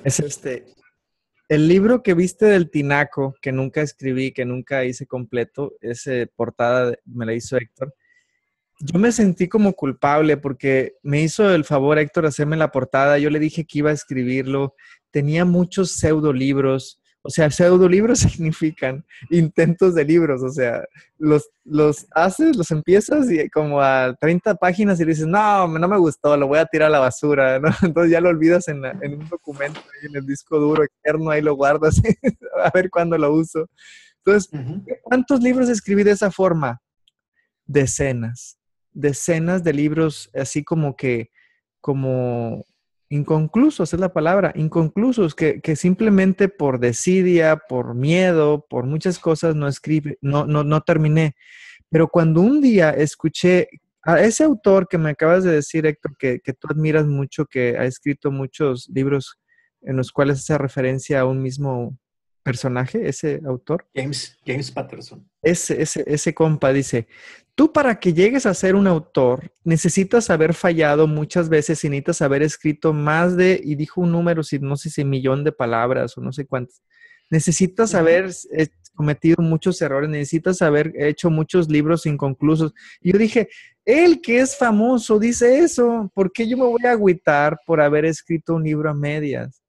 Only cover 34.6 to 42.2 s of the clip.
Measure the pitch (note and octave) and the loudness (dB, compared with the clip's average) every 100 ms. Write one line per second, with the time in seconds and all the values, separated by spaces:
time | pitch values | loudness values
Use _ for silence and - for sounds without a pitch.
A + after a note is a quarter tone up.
34.6 | B2+ F#3 F#3+ B3+ - B3+ B3+ C4+ B3 B3+ | -10 -12 -10 -12 -2 -2 0 2 2 2
35.6 | B3 A3 - G3 G#3 G3+ G3+ - F#3+ E3 | 0 -2 0 2 2 2 0 0 0 0
36.6 | C3+ A#2+ _ _ _ _ _ _ _ _ | -2 -6 _ _ _ _ _ _ _ _
37.6 | - C#3+ C3 - C#3 B2 A2+ A#2+ - _ | -2 0 0 -2 -4 -4 -6 -10 -18 _
38.6 | _ _ _ - C#3+ C3+ - E3 E3 F#3 | _ _ _ -4 -4 -4 -2 -2 0 -2
39.6 | E3 C#3+ D3+ D#3 D#3+ - - C3 C3+ D3+ | -2 0 -2 0 -2 -4 -12 -8 -6 -6
40.6 | C#3+ E3 D3 B2+ C3 A#2 A2+ _ _ _ | -4 -2 -2 -4 -4 -4 -6 _ _ _
41.6 | _ _ - C#3 C3 B2+ | _ _ -6 -4 -2 -4